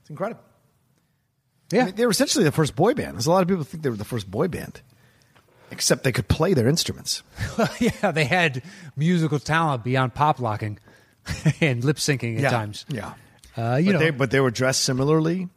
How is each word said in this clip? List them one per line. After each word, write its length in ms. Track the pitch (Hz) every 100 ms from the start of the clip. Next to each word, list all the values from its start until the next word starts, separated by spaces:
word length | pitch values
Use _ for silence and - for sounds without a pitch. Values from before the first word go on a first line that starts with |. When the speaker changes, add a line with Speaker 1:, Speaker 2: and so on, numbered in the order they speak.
Speaker 1:
It's 100 | _
incredible. 300 | 151 196 233 _ _ _ _ _ _ _ _ _ _ _ _ _
Speaker 2:
Yeah. 120 | 160
Speaker 1:
I 20 | 180
mean, 80 | 185
they 100 | 240
were 40 |
essentially 320 | 185 277 302
the 60 | 165
first 220 | 143 147
boy 200 | 113 190
band. 200 | 269 76
There's 120 | 78 113
a 40 |
lot 120 | 185
of 60 | 175
people 140 | 190
think 200 | 143 165
they 60 | 151
were 60 | 110
the 80 | 107
first 220 | 120 98
boy 180 | 98 175
band, 320 | 92 69 - _ _ _ _ _ _ _ _ -
except 320 | - - 143
they 100 | 135
could 160 | 113 -
play 260 | - 160
their 120 | 131 117
instruments. 560 | 165 - - - - - - -
Speaker 2:
<laughs> 260 | - 208 -
Yeah, 320 | 226 - 202
they 140 | 156
had 380 | 143 180 170 127 175 - 160 -
musical 420 | 156 180 160 147
talent 460 | - 156 165 131
beyond 300 | 113 131 131
pop 260 | - 147 151
locking 380 | 120 104 107 104 - - _ _
<laughs> 400 | - - 160 -
and 240 | 160 120
lip 140 | 127 147
syncing 380 | - 135 117 113
at 60 |
Speaker 1:
Yeah. 80 | 135
Speaker 2:
times. 360 | 120 107 101 -
Speaker 1:
Yeah. 240 | 123 95 - - _ - -
Speaker 2:
Uh, 200 | 117 127
you 100 | 180
Speaker 1:
But 60 |
Speaker 2:
know. 60 | 180
Speaker 1:
they, 120 | 156
but 200 | 139 135
they 100 | 135
were 100 | 131
dressed 320 | 104 127 135
similarly. 680 | - 127 139 160 160 180 180